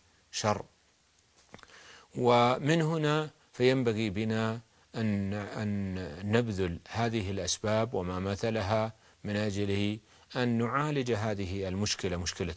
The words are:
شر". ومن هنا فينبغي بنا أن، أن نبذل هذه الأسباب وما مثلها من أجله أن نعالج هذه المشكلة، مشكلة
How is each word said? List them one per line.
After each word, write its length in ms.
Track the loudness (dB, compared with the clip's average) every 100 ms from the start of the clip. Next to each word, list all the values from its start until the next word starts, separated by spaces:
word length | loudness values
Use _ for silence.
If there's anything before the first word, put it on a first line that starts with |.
| _ _ _
شر". 340 | -2 0 0 -4 _ _ _ _ _ _ _ _ -20 -20 -20 -20 -20 -12 0
ومن 640 | 4 6 6 4 2 2
هنا 480 | 2 0 2 0 -2 -8 _
فينبغي 560 | 2 4 4 2 0 0
بنا 500 | 0 0 0 0 -2 -10 _ _ -4
أن، 380 | 0 0 0
أن 640 | -4 -6 -4 -2 -2 -2 -4 -6 -6 2
نبذل 480 | 2 2 0 0 -2 -6
هذه 420 | -2 0 0 -2
الأسباب 640 | -4 -4 -2 0 2 2
وما 260 | -2 -2 -2
مثلها 760 | -2 -2 -2 -2 0 0 0 -6 -20 _
من 120 | -4 -2
أجله 640 | 0 0 0 0 0 -4 -10 -20 -8 -2
أن 220 | 0 2
نعالج 540 | 0 0 0 0 0
هذه 560 | 0 0 -2 -4 -4 -2
المشكلة، 500 | -2 -2 -2 -2 -2
مشكلة 380 | -4 -4 -4